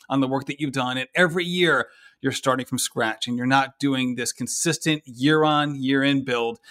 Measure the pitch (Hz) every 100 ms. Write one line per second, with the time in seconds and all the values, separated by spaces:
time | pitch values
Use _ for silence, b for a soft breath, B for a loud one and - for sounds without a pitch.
0 | b 135 131 135 135 139 147 131 127 127
1 | 127 165 180 175 175 180 170 135 - b
2 | b b 135 117 135 127 123 127 - -
3 | 110 110 - 120 127 151 160 - 139 131
4 | 127 120 120 - 123 - 170 147 160 151
5 | 135 120 139 156 156 147 147 139 131 139
6 | 139 139 - 120 117 117 B